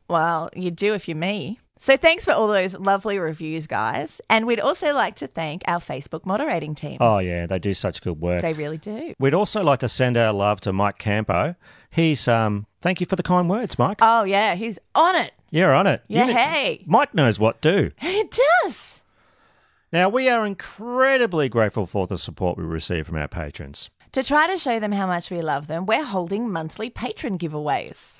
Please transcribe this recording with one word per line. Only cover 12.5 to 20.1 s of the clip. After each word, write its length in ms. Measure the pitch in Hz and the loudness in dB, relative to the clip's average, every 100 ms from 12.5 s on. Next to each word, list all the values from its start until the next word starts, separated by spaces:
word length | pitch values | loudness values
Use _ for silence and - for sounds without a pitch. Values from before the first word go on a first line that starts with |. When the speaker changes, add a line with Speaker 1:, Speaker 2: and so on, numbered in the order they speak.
| 104 107 _ | 0 -6 _
Speaker 2:
thank 180 | 175 180 | -2 -2
you 80 | 185 | -2
for 80 | 180 | -2
the 80 | |
kind 260 | 175 180 175 | 2 2 2
words, 300 | 220 233 - | 0 -2 0
Mike. 180 | 196 214 | 0 4
Speaker 1:
Oh, 240 | 226 233 190 | 4 6 4
yeah, 280 | 196 214 180 | 2 2 0
he's 220 | 226 190 - | -4 -8 -2
on 220 | 294 339 349 | 2 4 4
it. 160 | 165 - _ | -2 -8 _
Speaker 2:
You're 220 | 156 180 | 2 4
on 140 | 139 196 | 6 4
it. 160 | 123 - | 0 0
Speaker 1:
Yeah, 180 | 226 254 | 2 4
Speaker 2:
You 60 | |
kn- 140 | 247 285 | 4 2
Speaker 1:
hey. 340 | 311 214 - - | 0 -2 -4 2
Speaker 2:
Mike 300 | 226 285 190 | 2 4 2
knows 240 | 123 98 | 2 4
what 200 | 110 - | 0 2
do. 300 | 156 190 82 - | 2 2 0 -2
Speaker 1:
He 240 | 330 403 359 - 571 698 | -2 -2 0 2 4 4
does. 380 | 403 - - - _ _ _ _ _ _ _ _ _ | 2 -4 -12 -14 _ _ _ _ _ _ _ _ _
Speaker 2:
Now, 160 | 165 | 0
we 180 | 190 | 2